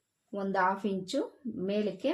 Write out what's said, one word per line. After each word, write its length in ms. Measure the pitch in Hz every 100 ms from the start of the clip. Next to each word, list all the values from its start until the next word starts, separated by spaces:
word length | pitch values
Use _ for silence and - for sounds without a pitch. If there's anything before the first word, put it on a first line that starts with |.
| _ _ _
ಒಂದು 260 | 202 196 196
ಹಾಫ್ 240 | 185 196 214
ಇಂಚು 280 | 190 185 269 480 - - - 190
ಮೇಲಕ್ಕೆ 420 | 208 208 190 262